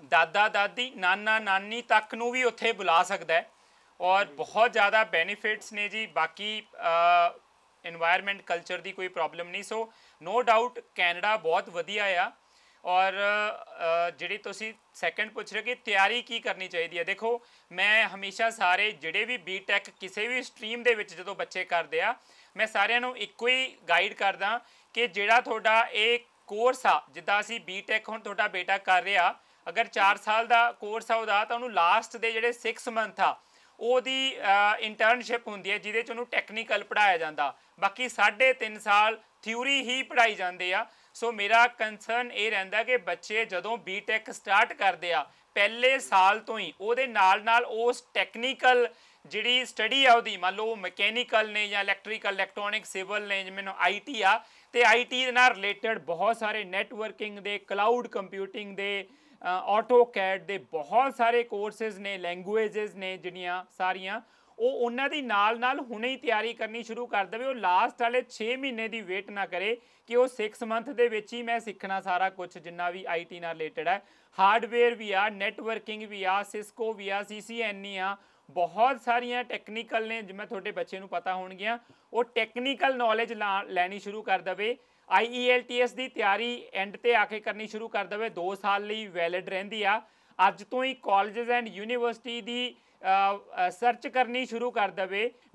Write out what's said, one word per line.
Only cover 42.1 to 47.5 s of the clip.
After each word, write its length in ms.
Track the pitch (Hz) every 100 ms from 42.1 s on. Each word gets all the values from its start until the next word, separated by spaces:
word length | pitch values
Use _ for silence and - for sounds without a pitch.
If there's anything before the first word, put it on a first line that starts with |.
| 233 240
ਇਹ 200 | 208 214
ਰਹਿੰਦਾ 320 | 208 190 208
ਕਿ 140 | 226 247
ਬੱਚੇ 480 | 180 175 - 214 214
ਜਦੋਂ 320 | 180 196 226
ਬੀਟੈਕ 540 | 180 196 - 269 320
ਸਟਾਰਟ 420 | - - 202 233
ਕਰਦੇ 400 | 320 196 170 175
ਆ, 120 | 160 139 _ _
ਪਹਿਲੇ 460 | 202 202 233 247 262
ਸਾਲ 400 | - 190 190 214
ਤੋਂ 200 | 220 220
ਹੀ 140 | 170 -
ਉਹਦੇ 260 | 202 247 262
ਨਾਲ 360 | 214 190 202
ਨਾਲ 220 | 214